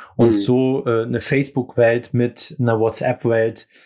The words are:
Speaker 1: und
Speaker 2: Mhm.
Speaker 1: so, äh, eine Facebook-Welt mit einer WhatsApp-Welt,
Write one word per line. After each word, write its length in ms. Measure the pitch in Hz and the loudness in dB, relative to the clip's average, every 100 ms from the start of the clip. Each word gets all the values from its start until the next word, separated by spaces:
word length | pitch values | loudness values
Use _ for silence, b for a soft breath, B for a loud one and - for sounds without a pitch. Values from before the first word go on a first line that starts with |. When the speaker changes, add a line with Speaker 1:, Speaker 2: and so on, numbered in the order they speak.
| B - | B 0
Speaker 1:
und 160 | 117 | 2
Speaker 2:
Mhm. 60 | 104 | 2
Speaker 1:
so, 480 | 101 127 131 131 123 | 2 2 2 0 0
äh, 180 | 113 | -2
eine 160 | 120 120 | -2 -6
Facebook-Welt 920 | - 139 139 135 123 - 117 120 120 | -2 -2 0 -4 -4 2 2 2 -2
mit 420 | 123 120 - - - | -2 -2 -4 -10 -4
einer 220 | 120 113 | 0 2
WhatsApp-Welt, 880 | 113 - 131 123 120 113 110 - - b | 0 -2 -4 -2 0 0 0 -4 -16 b